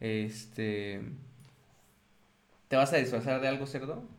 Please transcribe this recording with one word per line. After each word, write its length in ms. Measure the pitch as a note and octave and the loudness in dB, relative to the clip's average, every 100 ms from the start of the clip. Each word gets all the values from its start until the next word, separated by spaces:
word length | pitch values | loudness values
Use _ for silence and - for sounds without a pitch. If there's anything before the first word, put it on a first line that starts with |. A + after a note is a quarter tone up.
Este, 1000 | A2+ A2 G#2+ - - - A2 G#2 G2+ G2 A2+ - - - - - - - - _ _ _ _ _ _ _ _ | -2 0 -2 -6 -10 -4 -2 -2 -4 -6 -8 -10 -14 -20 -20 -20 -20 -20 -20 _ _ _ _ _ _ _ _
¿te 80 | C3+ | 4
vas 140 | C3+ | 6
a 20 | D#3+ | 4
disfrazar 460 | B2 A#2 C3+ C3 | 4 0 0 2
de 60 | C3+ | 2
algo, 180 | C3+ C#3 | 0 -4
cerdo? 360 | C3+ C3+ A3+ - | -6 -6 -8 -12